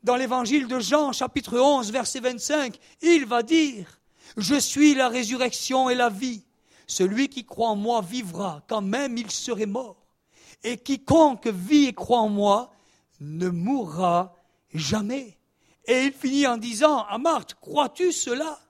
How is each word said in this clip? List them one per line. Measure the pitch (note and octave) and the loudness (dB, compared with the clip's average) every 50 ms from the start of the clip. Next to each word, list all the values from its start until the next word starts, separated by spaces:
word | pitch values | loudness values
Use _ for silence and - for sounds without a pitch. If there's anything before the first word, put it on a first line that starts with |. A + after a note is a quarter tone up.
| - | 0
Dans | A3 B3 | 0 0
l'évangile | B3 C4 A#3 B3+ B3+ A#3+ G3+ C4 D4+ C4 A#3 | 0 0 -2 -2 -2 -2 0 0 0 0 -2
de | B3+ B3+ | -4 -4
Jean, | A3 F3+ B3+ D4+ D4+ C#4 A#3+ | -2 0 2 2 2 0 -2
chapitre | - - - - C#4+ - - A#3 A#3+ | -4 -6 -4 -6 -6 -6 -4 0 4
onze, | B3+ C#4+ D4 C4+ A#3 G3+ | 4 4 4 2 0 -2
verset | G#3+ C4 A#3 - - C4+ | -4 -4 -4 -4 -6 -4
vingt-cinq, | A#3 B3+ B3+ A#3 - - D4 D4+ C#4 B3 - - _ _ _ _ - | -4 -4 -4 -4 -4 -2 -2 -2 -2 -4 -8 -14 _ _ _ _ 2
il | E4 E4+ D#4+ C4+ G#3+ | 4 4 4 4 2
va | A#3+ A#3+ A#3 | 0 -2 0
dire, « | A3+ D#4+ E4 D#4 C#4+ B3+ G#3 F3+ - - _ _ _ _ _ _ - - A3 | 2 2 2 2 0 -2 -8 -14 -16 -18 _ _ _ _ _ _ -14 -8 -6
Je | G#3 E3+ C#4 | -2 0 0
suis | C#4+ - - - C4+ D4 D4+ C#4+ | 0 0 -2 2 6 6 6 6
la | C4 C4 B3 | 6 2 0
résurrection | A3+ B3+ A#3+ G#3 B3 B3+ B3+ B3 B3 - - - B3+ C4 C4 B3+ | 0 -2 -4 -4 -2 -2 -2 -2 -2 -6 -6 -2 0 2 2 2
et | B3 | 2
la | B3 B3 A#3+ | 2 2 0
vie. | G3+ F#3+ C4+ B3+ A#3+ G#3 - _ _ _ _ _ _ _ _ - | 0 -2 -6 -6 -6 -8 -14 _ _ _ _ _ _ _ _ -10
Celui | - - F#3+ F#3+ G3+ A#3 C#4 C#4 | -2 0 0 0 2 0 -2 -2
qui | - C4 A3+ | -2 -10 -14
croit | _ - - A3+ A#3 | _ -4 -2 0 0
en | G#3+ | 0
moi | G3+ G3+ A3+ A#3+ A#3 | -2 0 0 0 -2
vivra, | G3+ E3 G3+ B3+ A3+ F3+ E3 E3+ G3+ F#3+ D#3 D3 _ _ | -2 -4 -8 -8 -8 -8 -8 -8 -6 -8 -8 -10 _ _
quand | A3+ G#3+ | -4 -4
même | G3 F#3+ G3+ B3+ C#4+ C4+ A#3 | -2 -2 -2 -2 -2 -4 -4
il | A#3 A#3 G#3 | -6 -6 -6
serait | - - - - A#3 G3 G#3+ G#3 | -8 -8 -6 -6 -4 -4 -4 -4
mort. | G3 B3 C4 A3 F3+ _ _ _ _ _ _ _ _ _ _ - - _ - | -4 -6 -8 -10 -16 _ _ _ _ _ _ _ _ _ _ -20 -20 _ -8
Et | A3 B3 - | -8 -8 -6
quiconque | _ - C4+ B3+ - - C#4 E4 D#4+ D4 B3+ - - | _ -4 -6 -4 0 4 6 6 8 6 4 0 -4
vit | A#3 G#3 F3+ F3+ G#3 D4+ D4 C#4 | -4 -4 -4 -2 4 6 6 6
et | B3+ G#3+ | 4 2
croit | - - - A#3+ A#3+ | -4 0 2 2 2
en | A3 G#3+ | 4 2
moi | G#3 G3+ G3+ G#3 G3 G#3+ B3 - _ _ _ _ _ _ _ _ _ _ | 0 2 4 4 4 2 0 -6 _ _ _ _ _ _ _ _ _ _
ne | C#3+ D3 D#3 E3 F3+ F3+ | -14 -10 -6 -4 -2 -2
mourra | F3 E3+ E3+ G#3+ C#4 C4+ A3 E3 D3 E3 F#3 F3 E3+ F3 F#3 F#3 - _ _ _ _ _ _ _ - | -2 -2 -2 -2 -2 -2 -2 -4 -4 0 0 2 2 2 0 -2 -8 _ _ _ _ _ _ _ -8
jamais. » | D#3+ D#3 C#3 F#3+ G#3+ G#3 G3+ B3 C#4 C4 A3 F3+ _ _ _ _ _ _ _ _ _ _ | -6 -4 -2 -2 -2 -2 -4 -6 -6 -8 -10 -20 _ _ _ _ _ _ _ _ _ _
Et | - A#3 B3+ C4 | 0 2 2 2
il | C#4 C4+ | 0 -2
finit | - - C4 C4+ C#4 C#4+ C4 | -2 -4 -2 2 2 2 2
en | A#3+ A#3 | 0 -2
disant | G#3+ A#3+ A#3 G#3 C#4 D4+ D4+ B3+ G#3 | -4 -8 -2 2 4 4 4 2 -2
à | G#3 G3+ A3+ | -4 -6 -2
Marthe, « | C4+ E4 D#4+ B3+ - - - _ | -2 0 0 -2 -4 -8 -20 _
Crois-tu | - - - C#4+ C#4+ B3+ - - F4+ F4+ | -14 -4 0 0 0 0 0 0 0 0
cela ? » | E4 - - B3+ A#3+ C4 D#4 D#4+ D4+ - _ _ | 0 0 -2 -4 -2 -4 -4 -8 -8 -12 _ _